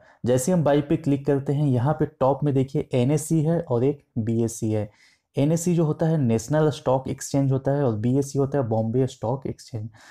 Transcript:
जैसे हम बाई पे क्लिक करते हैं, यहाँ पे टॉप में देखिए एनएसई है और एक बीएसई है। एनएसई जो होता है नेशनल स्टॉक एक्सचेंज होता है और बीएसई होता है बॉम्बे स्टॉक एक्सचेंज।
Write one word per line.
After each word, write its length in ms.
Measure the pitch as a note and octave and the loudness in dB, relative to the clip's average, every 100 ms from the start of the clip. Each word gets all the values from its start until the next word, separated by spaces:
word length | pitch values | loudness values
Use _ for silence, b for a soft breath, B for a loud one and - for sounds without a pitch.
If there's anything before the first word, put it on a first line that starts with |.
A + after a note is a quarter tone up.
| b b | b b
जैसे 280 | - B2+ F#3 | 0 0 2
हम 120 | F3+ | 2
बाई 180 | C#3+ D3 | 2 2
पे 140 | D3 D#3+ | 0 -2
क्लिक 280 | C#3 C#3 C#3 | 0 -2 0
करते 260 | C#3 C#3 | -2 0
हैं, 140 | C#3+ D3 | 0 0
यहाँ 260 | B2 C3+ | 2 0
पे 120 | D#3 D3 | 0 -4
टॉप 340 | - C3 C#3 | 0 0 2
में 100 | D3 | 0
देखिए 340 | C3+ C3+ D3 - | 0 0 -4 -2
एनएसई 480 | B2+ B2+ D3+ - D#3+ | 0 2 0 0 0
है 180 | D3+ E3+ | 2 0
और 220 | - A#2+ | 0 0
एक 220 | C3+ C#3+ _ A#2+ | 0 -2 _ -6
बीएसई 500 | G#2+ A2+ A2+ - A2 | -2 0 -2 -2 -2
है। 200 | G#2+ G#2 b b b b C#3 | -2 -4 b b b b -2
एनएसई 380 | D3 E3 F3 | 0 2 2
जो 100 | E3+ | 2
होता 220 | D#3 D3+ D#3+ | 0 0 0
है 100 | D#3+ | 2
नेशनल 500 | A#2+ A2+ - D3+ D#3 | 2 0 0 2 2
स्टॉक 360 | - B2+ C3 B2 | 0 0 0 -2
एक्सचेंज 440 | - - C#3 C#3 | -8 -4 0 2
होता 180 | C3+ C#3 | 0 0
है 140 | C#3+ | 0
और 100 | C3+ G#2+ | 0 0
बीएसई 420 | A#2+ C3+ C#3 C3+ | 0 0 0 -2
होता 200 | C3+ C#3+ | 0 -2
है 60 | |
बॉम्बे 420 | A#2 A2 A2+ B2+ B2+ | 0 0 0 0 -2
स्टॉक 400 | - A2 C3+ - | -4 -6 -4 -6
एक्सचेंज। 420 | - - A2 A2 B B | -10 -12 -12 -12 B B